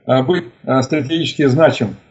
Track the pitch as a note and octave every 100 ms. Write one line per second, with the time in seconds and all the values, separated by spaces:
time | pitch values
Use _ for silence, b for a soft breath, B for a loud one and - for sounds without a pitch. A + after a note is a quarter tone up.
0 | - C3 C3 F3+ - - - C3 B2 D3+
1 | C3 E3 C#3+ - C#3+ C3 D#3 - G#2+ F#2
2 | _